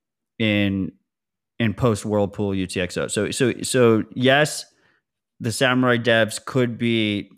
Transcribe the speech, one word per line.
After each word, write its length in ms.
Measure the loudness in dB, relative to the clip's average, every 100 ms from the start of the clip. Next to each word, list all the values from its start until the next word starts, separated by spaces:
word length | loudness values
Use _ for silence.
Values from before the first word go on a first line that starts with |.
| _ _ _ -2
in, 540 | 0 2 0 -2 -6 -10 _ _ _ _ _ -4
in 140 | -4
post 300 | 0 0 0
Whirlpool 500 | -2 0 -2 -2 -4
U 120 | -4 -4
T 140 | -4
X 160 | -6 -4
O. 120 | -4
So, 220 | -2 -2
so, 240 | 0 -2 -2
so 420 | -2 2 4 4 0
yes, 520 | -2 2 2 2 -4 -14 _ _ _ _ _ _ -10
the 100 | -6
Samurai 440 | 0 2 2 2 2
devs 460 | 4 2 2 -2
could 360 | -4 0 0 0
be 520 | -2 0 0 -2 -6